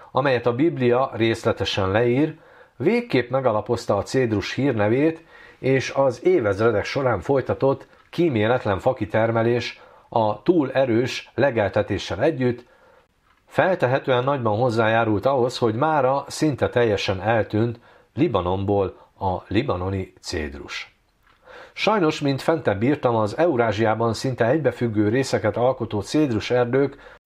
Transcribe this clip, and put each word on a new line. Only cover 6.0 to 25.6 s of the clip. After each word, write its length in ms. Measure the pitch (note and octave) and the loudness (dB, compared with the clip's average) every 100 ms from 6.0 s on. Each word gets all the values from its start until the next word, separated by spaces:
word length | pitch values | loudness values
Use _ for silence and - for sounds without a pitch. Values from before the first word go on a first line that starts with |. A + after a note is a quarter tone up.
| C3+ A#2 | 0 2
évezredek 600 | F3 F3+ G#2 F#2+ A2+ G#2 | 2 2 2 2 2 2
során 360 | - D3+ C3 G2+ | -2 -2 -2 -2
folytatott 680 | - C#3 - C3 C3+ C3+ - - _ | 0 -2 0 0 0 -2 -6 -20 _
kíméletlen 680 | - E3+ A2+ G#2+ B2 A2 F#2+ | -2 0 2 2 2 0 0
fakitermelés 1040 | C3 B2+ G#2 A2 A2+ A2+ A2+ A#2+ - - - - _ | 0 -2 -2 0 2 2 2 0 -2 -10 -20 -20 _
a 340 | A#2+ G#2+ - | -2 0 0
túl 300 | - F3+ B2+ | 2 2 2
erős 580 | C3 C3 A2+ B2+ - - | 0 2 2 0 -4 -8
legeltetéssel 880 | - C#3 A2 G2 G#2+ G2+ F#2+ - F#2+ | -2 0 2 0 0 -2 -4 -4 -2
együtt 440 | D3 C#3+ B2 A#2 - _ _ _ _ _ _ _ _ | -2 0 -2 -2 -10 _ _ _ _ _ _ _ _
feltehetően 800 | - E3+ F3+ B2 C3+ C#3 B2 | 0 2 2 0 0 0 0
nagyban 340 | C3 C#3+ A2+ G#2 | 0 -2 0 0
hozzájárult 680 | B2+ A2 A2 A2+ A2 G2+ B2+ | 0 2 2 2 2 0 0
ahhoz, 320 | C#3 B2 - | 0 0 0
hogy 160 | A#2 | 0
mára 500 | G#2+ D#3 D#3 B2+ C#3 - | 0 0 2 2 0 -4
szinte 400 | - D#3 B2+ G2 | -2 -2 0 0
teljesen 520 | B2 A#2 G2 - F#2+ | 2 2 0 -2 -2
eltűnt 600 | G2+ A#2 G2+ G#2+ A#2 A#2 - - _ | 0 0 0 0 -2 -4 -16 -20 _
Libanonból 800 | A2+ A#2+ A2+ F2 F#2+ G2 G2+ F#2 - - _ | -2 0 2 0 -2 0 0 0 -6 -20 _
a 160 | G2 F2+ - | -4 -4 -2
libanoni 680 | G2 C#3 F#2 F#2 G2 - - | -2 -2 -4 -4 -4 -6 -12
cédrus. 760 | - E2 D2 - - - - _ _ _ _ _ - - - | -10 -8 -8 -10 -12 -14 -14 _ _ _ _ _ -20 -20 -20
Sajnos, 480 | - G3 G#3+ D#3 - | -4 0 2 2 0
mint 220 | C#3+ C3+ | -2 -2
fentebb 400 | - E3 - G2 | -2 0 0 0
írtam, 340 | A#2+ D3 B2+ A2+ | 0 2 0 0
az 220 | G#2+ A2 | 0 0
Eurázsiában 760 | F3 B2 A2+ G2+ A2 A2 A#2 | 0 2 0 2 0 2 0
szinte 320 | A2 C#3 B2 A#2 | -2 -4 0 2
egybefüggő 640 | D#3 B2+ - A#2+ G#2 G#2 | 2 0 -2 -2 0 2
részeket 480 | B2+ C3 A2+ G#2+ | 0 0 -2 -2
alkotó 440 | G#2 | 0